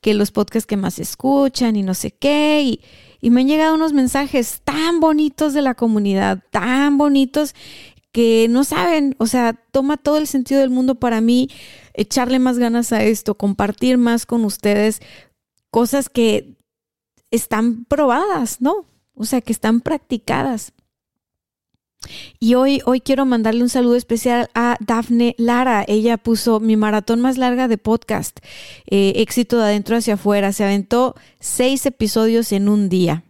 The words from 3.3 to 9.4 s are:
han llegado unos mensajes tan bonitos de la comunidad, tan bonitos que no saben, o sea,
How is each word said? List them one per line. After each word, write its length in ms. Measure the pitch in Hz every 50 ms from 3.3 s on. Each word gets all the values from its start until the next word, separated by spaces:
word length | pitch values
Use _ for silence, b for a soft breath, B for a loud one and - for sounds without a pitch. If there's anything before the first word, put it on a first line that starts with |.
| 240 247
han 60 | 262 269
llegado 260 | 302 311 311 320 320
unos 180 | 311 320 320
mensajes 720 | 294 277 262 247 - 269 285 269 - 277 240 - - - _
tan 360 | - 277 302 311 330 349 339
bonitos 520 | 320 320 311 302 302 294 - - 302 302
de 80 | 269 294
la 140 | 285 262 247
comunidad, 680 | - 240 226 220 214 208 196 196 190 196 196 190 185 _ _
tan 460 | - 214 - 233 254 269 285 294 285
bonitos 580 | 277 294 294 277 277 269 262 269 294 302 277 B B B B B B B B B B B _
que 340 | _ 233 233 226 226 226 226 233
no 160 | 233 254 285
saben, 500 | - 302 - - 349 330 311 285 277 262 _
o 80 | 226
sea, 260 | 226 - 254